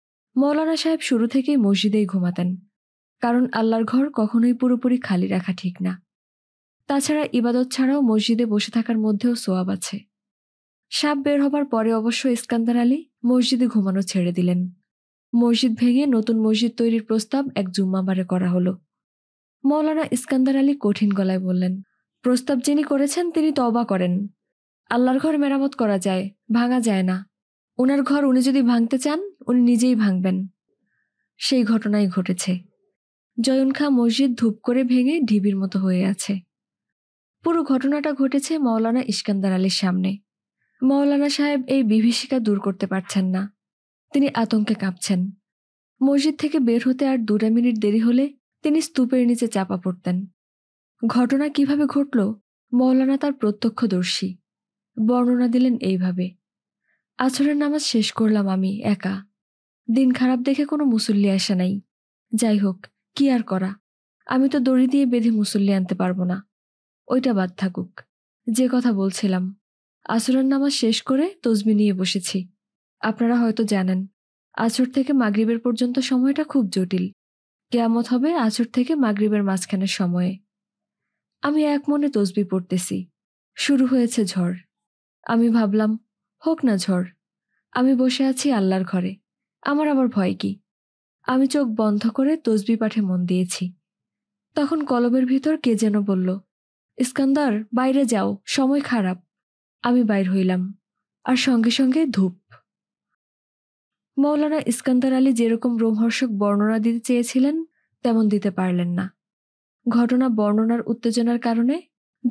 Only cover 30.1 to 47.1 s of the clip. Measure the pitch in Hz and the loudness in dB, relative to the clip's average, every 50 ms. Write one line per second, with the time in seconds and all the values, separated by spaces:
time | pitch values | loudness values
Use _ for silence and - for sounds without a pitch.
30.1 | 185 180 185 190 185 190 196 185 - _ _ _ _ _ _ _ _ _ _ _ | 0 0 0 -2 -2 -2 -4 -8 -12 _ _ _ _ _ _ _ _ _ _ _
31.1 | _ _ _ _ _ _ - - 277 254 226 208 226 208 - 208 208 208 202 185 | _ _ _ _ _ _ -4 0 2 2 2 2 0 0 0 0 0 2 0 0
32.1 | 180 190 180 - 180 - - 185 180 180 - _ _ _ _ _ _ _ _ _ | 0 -2 -2 -2 -4 -4 -4 -4 -4 -4 -6 _ _ _ _ _ _ _ _ _
33.1 | _ _ _ _ _ 233 226 269 262 269 269 269 269 - 294 294 269 240 233 233 | _ _ _ _ _ -4 0 0 2 2 2 0 0 0 0 2 2 4 4 2
34.1 | 220 247 277 262 233 - 240 220 214 - - 247 247 262 269 240 254 254 247 269 | 2 2 0 0 0 0 0 -2 -2 -2 -2 0 0 0 2 2 2 2 2 2
35.1 | 320 339 269 214 208 208 190 208 196 190 196 185 - 190 190 185 180 180 190 190 | 0 0 0 2 2 2 2 0 0 0 -2 -2 -2 -2 0 0 0 0 0 0
36.1 | 190 - - - 202 185 - _ _ _ _ _ _ _ _ _ _ _ _ _ | -2 -4 -4 -6 -6 -8 -8 _ _ _ _ _ _ _ _ _ _ _ _ _
37.1 | _ _ _ _ _ _ - 330 339 330 285 - 262 254 262 277 294 294 285 302 | _ _ _ _ _ _ -2 0 0 0 0 0 0 0 0 0 -2 -2 -2 -4
38.1 | 285 262 269 262 277 277 277 - 320 311 269 240 226 226 226 226 233 254 254 - | -2 -2 -2 0 0 -2 -2 -2 -2 -2 0 0 0 0 0 0 0 -2 -2 -2
39.1 | 202 - - 214 196 196 190 190 185 185 190 190 185 - 196 185 180 185 185 190 | -6 -4 -4 -4 -2 -2 0 0 0 0 0 0 0 0 -2 0 0 0 -2 -2
40.1 | 202 - - _ _ _ _ _ _ _ _ _ _ _ 254 262 277 277 285 285 | -4 -6 -10 _ _ _ _ _ _ _ _ _ _ _ 0 2 2 2 2 2
41.1 | 285 277 285 294 285 - 285 294 285 269 262 - 269 269 247 208 220 220 214 240 | 2 0 0 0 0 0 0 0 0 -2 -2 0 0 0 2 2 2 4 4 2
42.1 | 226 - - - 269 254 226 208 202 196 - 202 185 - 202 - 190 190 190 - | 0 0 -4 -2 -4 -2 0 0 -2 0 -2 -4 -4 -4 -6 -4 -4 -6 -6 -2
43.1 | - 196 190 185 185 185 196 202 - _ _ _ _ _ _ _ _ _ _ _ | -2 -2 0 0 -2 -2 -4 -6 -10 _ _ _ _ _ _ _ _ _ _ _
44.1 | - 285 277 285 - 226 226 - 226 214 208 214 214 214 202 190 180 - - - | 0 0 0 2 0 -2 0 0 0 0 0 0 -2 -2 -4 -6 -6 -6 -4 -2
45.1 | 190 180 185 196 - - _ _ _ _ _ _ _ _ _ _ _ _ 254 277 | -2 -2 -2 -4 -6 -12 _ _ _ _ _ _ _ _ _ _ _ _ 0 2
46.1 | 285 277 277 311 294 - 311 294 311 320 247 233 233 240 233 262 254 254 285 269 | 2 2 2 0 -2 -2 -4 -2 0 0 2 2 2 2 2 0 0 0 0 0